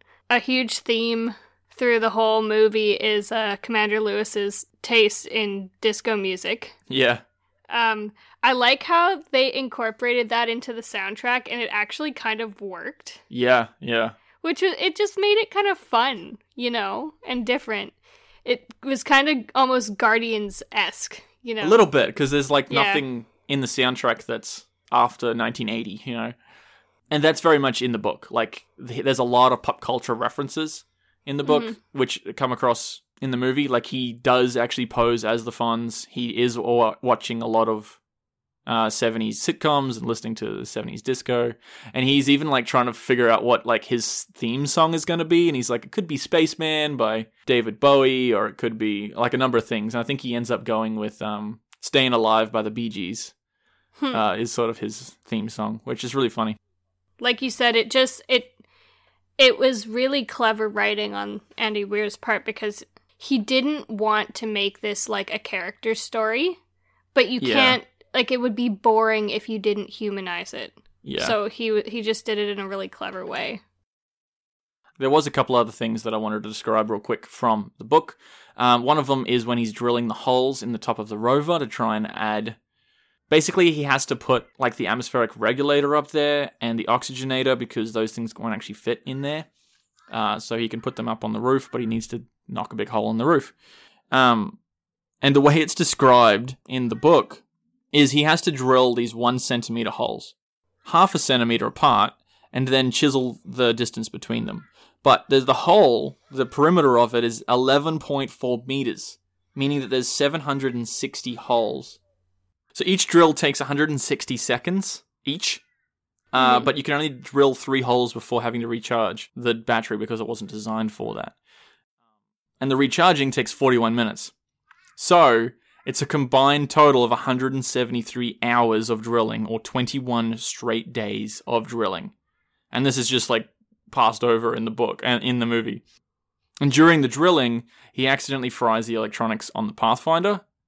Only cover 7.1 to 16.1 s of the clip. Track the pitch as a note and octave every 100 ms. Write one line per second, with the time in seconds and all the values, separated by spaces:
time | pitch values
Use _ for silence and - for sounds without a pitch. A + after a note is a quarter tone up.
7.1 | A#2+ _ _ _ _ - A#3 A3+ G#3+ G#3
8.1 | - _ _ B3 C4 B3 C#4 - E4+ F4
9.1 | F4 - C4 C4 - C4 - A3 A3 A#3+
10.1 | B3 A3 A#3 A#3 A#3 B3 A3+ - G#3 G3
11.1 | G#3+ B3 B3 - A#3+ A3+ G#3 G#3+ - D4+
12.1 | - A3+ A3 A3+ G3 G3+ F3 A3+ - -
13.1 | - _ B2 B2 B2 A2+ _ - A#2 A2+
14.1 | - _ _ E4 - F#4 E4 F#4 D#4 G4+
15.1 | - G#4 G#4 G#4+ G4+ G4+ F#4 - A#3 C4